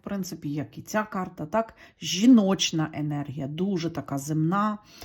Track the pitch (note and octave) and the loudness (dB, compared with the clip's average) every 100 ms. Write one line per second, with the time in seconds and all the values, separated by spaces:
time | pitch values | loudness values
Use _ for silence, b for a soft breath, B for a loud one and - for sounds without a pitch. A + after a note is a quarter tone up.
0 | - G3+ F3+ E3 D3 D3 B2 - - G#3+ | -10 -8 -8 -8 -6 -6 -6 -12 -4 -2
1 | G#3 F#3+ F#3 - D#3 A3 A3+ B B _ | -2 -6 -6 -8 -2 -2 -2 B B _
2 | D#3+ F3 B3+ A#3 F#3+ G3 - D#3+ D3+ D3+ | -6 4 8 8 8 2 0 0 -2 -4
3 | D3+ D3 C#3+ C#3+ C3+ D#3 G3 F3 D#3+ E3 | -4 -4 -6 -8 -8 -4 -2 -2 -4 -6
4 | - C#3 C#3+ D#3 D#3+ G3+ G#3+ G#3 B B | -6 -6 -2 0 0 0 0 -4 B B